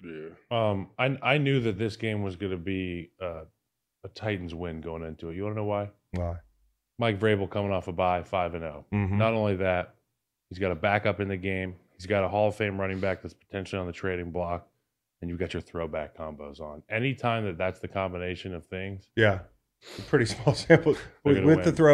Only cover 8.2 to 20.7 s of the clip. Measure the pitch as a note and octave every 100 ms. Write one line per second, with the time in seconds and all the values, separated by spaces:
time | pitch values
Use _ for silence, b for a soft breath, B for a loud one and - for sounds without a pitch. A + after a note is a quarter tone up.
8.2 | E2 G2 F2 E2+ E2 D2 - G2+ G2 G2+
9.2 | A2 A2+ G#2+ F#2+ F#2+ F2+ F2 _ _ _
10.2 | _ _ _ F2+ G2 E2+ G#2 G#2 G#2+ G2
11.2 | G2 F#2+ F#2+ F#2+ F#2 F2+ _ _ F2+ G2+
12.2 | F#2 G2+ G#2+ G2 G#2 G2 F#2+ F#2+ F#2+ F2+
13.2 | F2 - _ G2 F#2 G2 F2+ E2+ F#2+ F2+
14.2 | F2 E2+ F2 E2+ - _ _ _ _ _
15.2 | F2 F2 F2 F2 - F2 E2 D#2 D2 -
16.2 | D#2+ D2+ D2 C#2+ D2+ D2+ - A2 C3 B2
17.2 | A#2+ A#2 G#2+ E2+ F#2 F2 - G2 F#2+ F2+
18.2 | F2+ F2+ F#2+ F2+ - F#2 F#2+ G2 - -
19.2 | A2 F#2+ - _ _ _ - - G2+ C#3+
20.2 | A2+ G#2 - - -